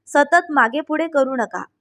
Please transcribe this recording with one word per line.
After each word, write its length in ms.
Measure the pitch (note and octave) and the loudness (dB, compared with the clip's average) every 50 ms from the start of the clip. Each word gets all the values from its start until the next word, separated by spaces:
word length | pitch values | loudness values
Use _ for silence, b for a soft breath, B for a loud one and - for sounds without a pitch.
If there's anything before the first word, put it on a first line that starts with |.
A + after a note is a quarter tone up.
| _ - | _ -2
सतत 440 | - D4 C#4+ C#4+ D#4+ F4 F4 F4 | 0 2 2 4 4 2 2 2
मागेपुढे 560 | D4+ C#4 A#3+ A3+ A#3 D4 D#4 - D4+ D#4 D#4+ E4 | 2 2 2 2 0 -4 -6 -4 -4 -4 -4 -2
करू 280 | E4 C#4+ C4+ C4 C4+ | 0 0 0 0 -2
नका. 280 | B3+ A3+ F#3 - F#3 F#3 - _ _ | -4 -4 -6 -6 -10 -12 -14 _ _